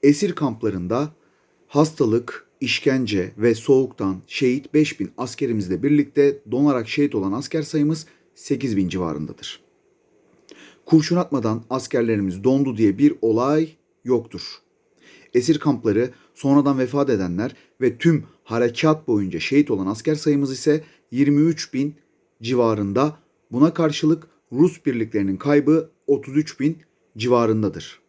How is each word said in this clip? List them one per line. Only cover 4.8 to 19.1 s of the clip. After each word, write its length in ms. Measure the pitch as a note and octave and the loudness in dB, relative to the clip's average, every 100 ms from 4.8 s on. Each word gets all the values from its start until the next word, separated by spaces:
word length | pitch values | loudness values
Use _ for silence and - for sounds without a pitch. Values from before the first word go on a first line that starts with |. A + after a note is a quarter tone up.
| D3+ - | 0 -2
bin 120 | F#2 - | -10 -8
askerimizle 680 | A#2+ - C3+ A2+ F#2 F2+ | -10 -6 -4 -2 -2 -2
birlikte 580 | C3+ D3 C#3+ - C#3+ C#3 - | 2 2 2 2 2 2 -6
donarak 380 | A#2+ D3 C3 A2 | 0 2 2 -2
şehit 260 | - C#3+ A#2 | -2 0 0
olan 160 | F#2+ | -4
asker 300 | G#2+ C#3+ E3 | -4 -6 -6
sayımız 460 | D3+ D#3 D3 D#3+ - _ _ _ | -4 -2 0 -2 -6 _ _ _
sekiz 420 | - C3+ C3 G2+ | -6 -4 -2 -2
bin 120 | F#2 | -2
civarındadır. 760 | F#2 E2+ D2+ D2+ - - - _ _ _ _ _ _ _ _ _ - - _ - | -2 -4 -6 -10 -12 -16 -18 _ _ _ _ _ _ _ _ _ -20 -20 _ 2
Kurşun 300 | D#3+ D3+ E3+ | 4 4 0
atmadan 480 | E3+ C#3 A2+ A2+ A2+ | 0 -2 -2 -2 -4
askerlerimiz 760 | C3 B2+ C3 A#2 A2 G2 F2+ | -6 -2 -2 0 0 0 0
dondu 340 | A2 C3+ C#3 A2 | 0 2 0 2
diye 200 | A2 F#2+ | 0 4
bir 180 | D3 - | 2 2
olay 480 | A2+ A2+ B2+ D3+ D#3+ _ _ _ | 0 2 2 0 -2 _ _ _
yoktur. 380 | B2 A#2+ A2+ F#2 - - _ _ _ _ _ - _ | -2 -2 -2 -14 -14 -18 _ _ _ _ _ -20 _
Esir 260 | B2 B2 D3 | -2 2 0
kampları, 500 | D3+ B2 A2+ G#2 B2 - _ | 2 0 0 0 0 -6 _
sonradan 460 | - C#3 C#3 C#3 C3+ | -6 2 2 4 0
vefat 300 | B2+ C#3+ C#3 | 0 0 0
edenler 460 | A2 F#2 F2 A2+ - _ _ | 0 -2 -4 -6 -8 _ _
ve 160 | B2+ A2+ | -2 2
tüm 280 | E3+ D#3 - _ | 2 2 -2 _
harekat 640 | - A2+ A#2+ A#2 D#3 D#3 | -6 0 0 0 0 0
boyunca 320 | - | 0